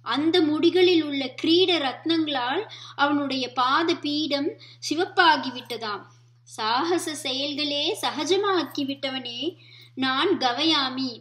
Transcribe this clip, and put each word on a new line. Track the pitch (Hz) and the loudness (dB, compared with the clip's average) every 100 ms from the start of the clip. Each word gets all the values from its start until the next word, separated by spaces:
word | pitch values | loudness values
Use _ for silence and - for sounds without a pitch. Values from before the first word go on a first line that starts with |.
அந்த | - 247 320 359 | -4 0 2 4
முடிகளில் | 302 302 339 349 370 339 | 2 4 4 6 4 4
உள்ள | 294 277 262 | 2 -4 -6
கிரீட | - 302 339 370 330 | -2 2 4 4 2
ரத்னங்களால் | 269 - 311 330 302 277 240 311 440 - - | 0 -4 0 0 0 -2 -2 -4 -6 -14 -16
அவனுடைய | - 285 285 277 262 247 | 0 2 2 0 -4 -4
பாத | 262 254 294 339 | 0 2 2 2
பீடம் | 330 294 294 302 285 302 440 - - | 0 -2 -2 -2 -2 -2 -6 -18 -14
சிவப்பாகிவிட்டதாம். | - 302 349 - 339 294 254 247 - 226 214 196 - - _ _ _ | -6 -2 0 4 4 4 -2 -10 -12 -10 -8 -8 -12 -20 _ _ _
சாகச | - 220 247 330 339 339 | -6 0 0 2 0 -2
செயல்களே | 302 269 262 285 285 294 285 311 415 | -6 -6 -4 -4 -4 -2 -2 -2 -2
சகஜமாக்கிவிட்டவனே, | 254 233 294 381 403 370 - - 269 277 277 262 247 240 302 - - - - - | -4 -4 0 2 2 0 -2 -4 -6 -4 -6 -6 -8 -6 -8 -8 -20 -20 -16 -4
நான் | 262 262 349 302 | -2 0 2 2
கவயாமி | 254 240 320 302 262 254 262 220 | 2 2 2 2 0 -4 -6 -8